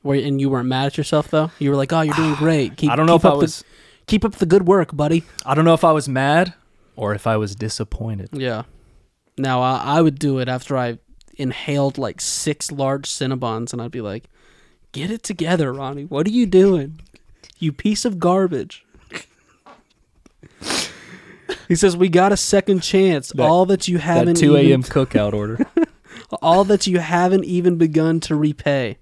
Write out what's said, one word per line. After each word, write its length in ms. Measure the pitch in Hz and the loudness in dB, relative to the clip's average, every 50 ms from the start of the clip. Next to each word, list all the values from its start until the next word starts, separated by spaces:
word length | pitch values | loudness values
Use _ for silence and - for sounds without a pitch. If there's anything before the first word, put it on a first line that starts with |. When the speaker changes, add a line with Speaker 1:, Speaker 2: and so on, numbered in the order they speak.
| - | -2
Speaker 1:
Were, 120 | 143 139 | 0 -2
and 260 | 139 - 143 139 139 | 0 0 -2 -2 0
you 80 | 139 139 | 0 0
weren't 180 | 135 127 123 | 0 0 -2
mad 200 | 127 131 131 139 | -2 -2 -2 -2
at 100 | 139 - | -2 -4
yourself, 320 | - 143 - 165 151 147 - | -4 -4 0 0 -2 0 0
though? 220 | - 156 156 160 - - | 0 0 0 -2 -4 -4
You 100 | 147 139 | -2 0
were 60 | 143 | 0
like, 160 | 139 135 - 160 | 0 0 0 0
"Oh, 80 | 165 | 0
you're 120 | 160 151 143 | 0 0 0
doing 180 | 156 160 156 147 | 0 0 -2 0
Speaker 2:
<sighs> 20 | |
Speaker 1:
great. 400 | 143 151 160 160 147 131 104 - | 0 0 2 2 2 0 -2 -4
Keep, 140 | - - 143 | -2 0 0
Speaker 2:
I 40 | 120 | 2
don't 100 | 139 160 | 2 4
know 120 | 165 170 | 4 4
Speaker 1:
keep 40 | 165 | 6
Speaker 2:
if 40 | - | 6
I 40 | 165 143 | 4 4
Speaker 1:
up 40 | |
Speaker 2:
was 220 | 143 151 160 - - | 4 0 -2 -2 -10
Speaker 1:
the, 60 | - _ _ _ _ _ _ _ _ | -18 _ _ _ _ _ _ _ _
keep 180 | - 214 208 - | -2 -2 0 0
up 100 | 214 - | -2 -2
the 100 | - 196 | -2 0
good 220 | 160 175 202 185 | 2 4 4 4
work, 280 | 175 196 196 214 - 156 | 4 4 2 2 -2 -4
buddy." 280 | 139 147 151 165 165 160 - - - - | -4 -2 0 0 -2 -2 -6 -18 -14 -4
Speaker 2:
I 100 | 127 139 | -2 0
don't 100 | 151 160 | 2 4
know 80 | 170 165 | 4 4
if 100 | 156 - | 4 4
I 80 | 165 | 2
was 160 | 156 151 139 139 | 2 2 -2 -2
mad 440 | 127 131 135 139 147 165 185 180 - _ _ _ _ _ _ _ _ | -2 -2 0 2 2 2 2 0 -6 _ _ _ _ _ _ _ _
or 200 | - 104 101 104 | -6 -4 -4 -4
if 100 | 101 - | -2 -2
I 120 | 113 110 | 0 0
was 180 | 107 107 98 98 | 0 -2 -4 -6
disappointed. 720 | 110 107 110 - - 110 _ - - 113 113 107 98 92 - - | -8 -8 -8 -6 -8 -8 _ -8 -8 -8 -8 -8 -8 -10 -10 -8
Speaker 1:
Yeah. 300 | 143 131 123 117 110 117 - - - _ _ _ _ _ _ _ _ _ _ _ | -6 -6 -4 -6 -6 -10 -14 -20 -20 _ _ _ _ _ _ _ _ _ _ _
Now, 240 | - 135 135 127 127 | -6 -4 -2 0 0
I, 200 | 127 127 131 123 - | 0 0 -2 -2 -2
I 180 | 139 143 165 | 0 2 2
would 180 | 165 156 139 143 | 2 2 0 0
do 200 | 156 143 135 131 | -4 -2 -2 -2
it 80 | 127 | -4
after 300 | 127 127 127 - - 143 | -4 -6 -8 -6 -4 -4
I 220 | 131 123 120 117 - _ _ - _ _ _ - | -4 -2 -4 -6 -10 _ _ -20 _ _ _ -12
inhaled, 600 | - 139 127 117 - - - 139 143 139 135 135 | -8 -6 -6 -6 -8 -8 -4 -2 -2 -2 -2 -2
like, 240 | 139 131 104 - - | -4 -8 -8 -8 -8
six 500 | - - - - - 156 147 _ - - | -8 -8 -6 -4 -4 -6 -6 _ -8 -12
large 380 | 151 139 135 135 135 139 143 - | -6 -4 -4 -4 -4 -4 -6 -10
Cinnabons, 640 | - - 143 131 131 127 131 117 113 110 120 117 - | -8 -6 -4 -4 -4 -4 -4 -6 -6 -6 -8 -8 -8
and 80 | 120 | -10
I'd 100 | 117 120 | -10 -10
be 100 | - 127 | -10 -8
like, 240 | 110 101 98 120 _ _ _ _ _ _ _ _ _ _ _ _ _ _ | -8 -8 -8 -10 _ _ _ _ _ _ _ _ _ _ _ _ _ _
"Get 180 | - 139 147 185 | -12 -10 -8 -8
it 140 | 220 226 - | -8 -10 -10
together, 500 | - 202 - 165 165 180 170 151 131 123 | -12 -8 -6 -2 -2 0 0 0 -2 -4
Ronnie. 320 | 139 139 131 143 143 143 | -8 -10 -10 -10 -12 -12
What 220 | - - 143 165 | -6 -4 -2 -2
are 40 | 214 | 0
you 140 | 220 247 240 | 0 0 0
doing? 540 | 185 180 185 190 196 185 160 135 147 160 - - _ _ _ _ _ - _ - _ _ | 4 6 6 6 6 4 2 -2 -4 -12 -18 -20 _ _ _ _ _ -20 _ -20 _ _
You 140 | _ 170 156 | _ -4 -4
piece 340 | 139 - - 208 214 - - | -4 -2 -2 -2 -2 0 -2
of 140 | 247 196 170 | -4 -4 0
garbage." 680 | 175 175 180 190 190 180 156 127 - - - - _ _ _ - _ _ | 0 0 2 2 0 0 -2 -6 -8 -10 -14 -20 _ _ _ -20 _ _
<laughs> 140 | - - - _ _ _ _ _ _ _ _ - - _ _ _ _ _ _ _ _ _ _ _ _ _ - - _ _ - - - - - - - - - - - - - - - - _ - 370 - - | -18 -18 -18 _ _ _ _ _ _ _ _ -20 -20 _ _ _ _ _ _ _ _ _ _ _ _ _ -20 -20 _ _ -10 -8 -6 -6 -6 -8 -12 -20 -20 -20 -20 -20 -20 -20 -20 -18 _ -12 -12 -12 -2
He 80 | - 175 | -2 0
says, 200 | 165 208 190 170 | 2 2 2 4
"We 120 | 175 180 190 | 2 2 4
got 220 | 165 180 185 202 | 4 4 4 4
a 60 | 202 | 2
second 440 | - - - 202 196 190 - 196 185 | 0 0 0 0 0 2 2 0 0
chance. 480 | - - - 190 190 190 165 143 127 - | 0 0 2 2 4 2 2 0 -4 -6
Speaker 2:
That, 140 | - 139 139 | -4 0 2
Speaker 1:
All 220 | 151 165 180 185 | 4 4 4 4
that 200 | 185 196 185 - | 2 2 -2 0
you 100 | - 175 | -2 -2
Speaker 2:
that 60 | 170 147 | -2 -2
Speaker 1:
haven't 320 | 170 170 - 165 170 170 | 0 2 2 4 4 4
Speaker 2:
two 180 | 170 147 147 147 | 4 6 6 6
A 40 | 143 | 6
M 60 | 139 | 6
Speaker 1:
even 180 | - 135 127 123 | 6 4 4 0
Speaker 2:
cookout 500 | - - 143 135 - - 110 104 104 101 | -2 0 -2 -2 0 0 0 0 0 -2
order. 260 | 104 104 107 113 117 - - _ 330 330 - _ _ | -4 -4 -6 -4 -4 -6 -4 _ -2 -2 -2 _ _
Speaker 1:
<laughs> 400 | _ - - - - _ - - | _ -20 -20 -20 -14 _ -12 -2
all 220 | - 156 170 190 196 | 2 4 4 4 4
that 200 | 190 208 190 - | 4 2 2 2
you 140 | 190 180 180 | 0 -2 -2
haven't 460 | 165 156 175 175 180 180 190 190 - | 0 0 0 2 2 4 2 2 0
even 320 | - 180 180 175 180 175 | 0 -2 2 2 2 4
begun 420 | 165 165 160 151 160 160 165 165 165 | 4 2 2 2 2 2 2 0 0
to 140 | - - 156 | -2 -2 -2
repay." 600 | 147 151 151 147 - - 147 143 135 123 107 98 _ | 0 0 0 -2 -2 -2 -2 -2 0 -2 -4 -8 _